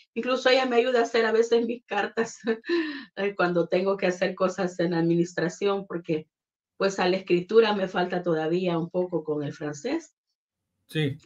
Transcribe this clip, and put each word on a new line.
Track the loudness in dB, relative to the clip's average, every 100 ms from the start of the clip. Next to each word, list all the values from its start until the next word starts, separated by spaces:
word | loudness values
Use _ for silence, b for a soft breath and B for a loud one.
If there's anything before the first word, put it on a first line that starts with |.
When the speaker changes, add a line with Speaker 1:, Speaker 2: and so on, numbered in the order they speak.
| b
Speaker 1:
Incluso | -6 -2 0 4
ella | 4 4
me | 2
ayuda | 2 2
a |
hacer | 2 2
a | 2
veces | 2 4 2
mis | 2 -4
cartas, | -6 -4 -2 -2 -4 -4
<laughs> | -4 -4 0 -2 -2 -6 -10 -4
eh, | -4 0
cuando | 0 2 2
tengo | 0 0 0
que | 0
hacer | 0 -2
cosas | 0 -2 0 -4 -2
en | 0
la | 2
administración, | 2 2 0 -2 -4 -2 -2 -2 -4
porque, | -8 -4 -6 -6 _ _ _ _ -2
pues, | -2 0
a | 0
la | 0
escritura | 2 0 4 4 4
me | 2 -2
falta | -2 -2 -2
todavía | -2 -2 0 0 0 -2
un | -2
poco | -4 -2 -4
con | -4 -4
el | -6
francés. | -6 -8 -8 -6 -6 -8 _ _ _ _ _ _ _ _
Speaker 2:
Sí. | -4 -4 -4